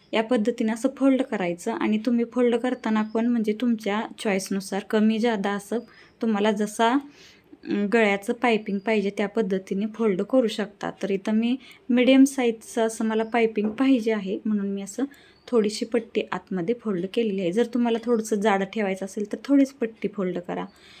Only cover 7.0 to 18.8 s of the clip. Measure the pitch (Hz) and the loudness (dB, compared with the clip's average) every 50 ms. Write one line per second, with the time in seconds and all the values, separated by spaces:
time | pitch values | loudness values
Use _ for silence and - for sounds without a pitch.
7 | 285 - - - - - - _ _ _ - _ - - - 202 208 190 233 233 | -2 -4 -20 -20 -20 -20 -20 _ _ _ -20 _ -6 -4 -2 -2 0 2 4 4
8 | 220 202 202 196 - - 240 240 - 240 226 214 220 - 196 196 - 233 220 214 | 4 4 2 0 -2 -4 -4 0 2 2 2 2 0 -2 -6 -4 -2 0 0 0
9 | 190 196 196 - 208 196 - 226 226 202 196 190 190 - 196 196 214 214 214 - | 0 -2 -2 -2 -4 -2 0 -2 -2 0 -2 -4 -2 -4 -4 -4 -4 -4 -4 -2
10 | 233 214 185 175 202 - - 262 240 214 - - 202 - - - - 170 - - | 0 0 2 0 -2 2 2 2 2 2 0 -2 -6 -6 -6 -8 -8 -8 -6 -6
11 | 196 196 196 190 - 220 214 220 233 240 254 254 - - - - _ - 240 247 | -4 -2 -2 -2 -2 0 0 2 2 0 -2 -2 -6 -16 -20 -18 _ 0 2 4
12 | 247 262 269 269 269 269 - 269 247 233 226 226 - - - 240 226 226 220 - | 6 6 8 8 8 6 6 0 0 0 0 -2 -8 -8 -2 0 0 0 -2 -2
13 | 226 220 220 220 220 220 - 240 226 226 220 214 208 214 214 - 269 269 269 233 | -4 -2 0 -2 -2 0 0 0 0 2 0 0 -2 -2 0 0 4 4 4 4
14 | 214 220 220 214 185 185 208 - - 220 214 208 196 202 196 202 196 196 - - | 4 0 -2 -2 -2 -4 -6 -4 -2 -2 -2 0 -2 -2 -4 -6 -8 -10 -6 -6
15 | 277 277 - - - - - _ _ - 254 226 208 220 220 - 233 220 - 233 | -6 -6 -6 -16 -20 -20 -20 _ _ 0 0 2 2 2 -2 -4 -6 -2 -2 -4
16 | 220 - - 208 - - - 185 - - 190 185 170 185 240 233 - 220 196 170 | -2 -2 -4 -4 -4 -2 -6 -8 -6 -6 -6 -4 -2 -4 -4 -4 -4 -4 -4 -4
17 | 180 196 - 240 233 214 190 196 190 170 180 233 240 233 - 240 240 240 233 226 | -4 -4 -2 -2 -2 -2 -2 -2 -2 0 0 0 0 0 0 -2 0 0 0 -2
18 | 233 240 240 220 220 - 226 202 196 220 196 190 196 196 - 226 | 0 0 0 0 0 -2 -2 0 2 2 2 2 0 -2 -2 -4